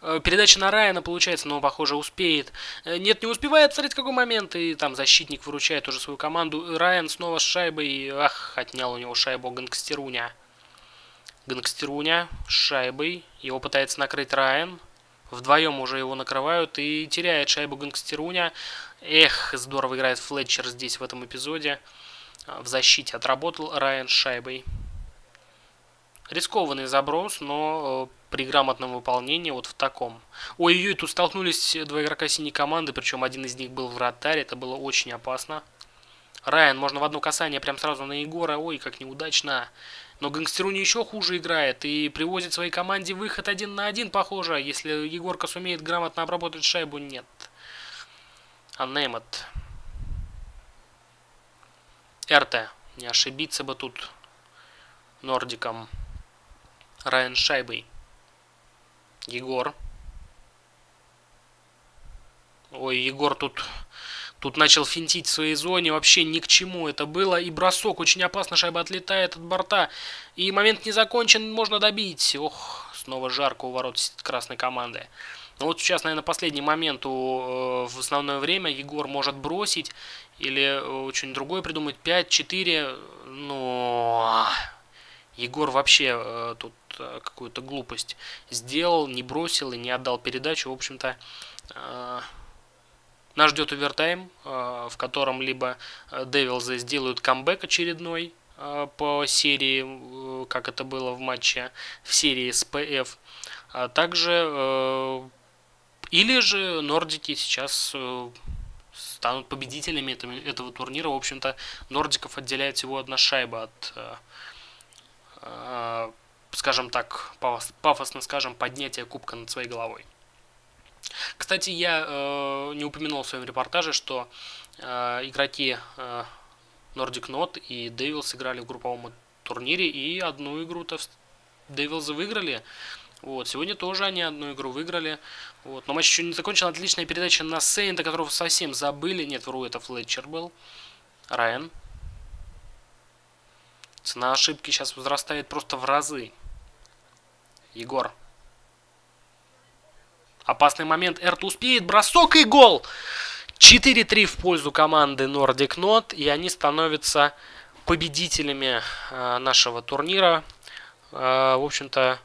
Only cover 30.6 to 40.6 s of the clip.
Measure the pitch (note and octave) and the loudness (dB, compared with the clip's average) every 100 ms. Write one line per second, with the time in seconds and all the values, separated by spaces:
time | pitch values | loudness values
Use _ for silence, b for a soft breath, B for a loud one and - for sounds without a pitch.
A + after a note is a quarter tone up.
30.6 | F3 F3+ F#3+ G3 D#3+ - F3 G3 F#3 D#3+ | 6 6 4 -2 -4 2 2 2 -2 0
31.6 | - D#3+ D#3 D3 D3+ D3+ D#3 - D3+ C#3+ | 0 -2 -2 -2 -2 -2 0 0 -2 0
32.6 | C#3+ E3 D#3 C3+ C3+ C3 B2+ C3 C3 B2 | 0 2 0 -2 -2 0 -2 -2 -10 -8
33.6 | B2+ B2+ B2+ A#2+ B2 A#2+ D3 D#3 C3+ B2 | -10 -6 -6 0 -2 0 0 0 -2 -8
34.6 | B2+ C3 C#3 C3 - A#2+ C3 B2+ - D#3 | -8 -8 -2 -2 -2 -6 -4 -6 -4 -10
35.6 | - _ - b b b b - - D3 | -10 _ -20 b b b b -10 2 8
36.6 | D#3 C3+ C#3 C#3+ D3 D3 D#3 D3+ D#3+ C#3 | 8 6 0 0 0 0 -2 0 -2 -2
37.6 | C#3 C#3 D3+ C#3 C3+ C#3+ D3 E3 E3 D3 | -4 -2 -2 -2 -4 -6 -6 -4 -2 -2
38.6 | E3 D3 C3+ - C3 C3+ D#3 D3 D3 C3+ | -4 -6 -8 -12 -14 -10 -2 -2 0 -2
39.6 | A#2+ B B B B B C#3+ D3 D#3+ - | -4 B B B B B -4 -2 -4 0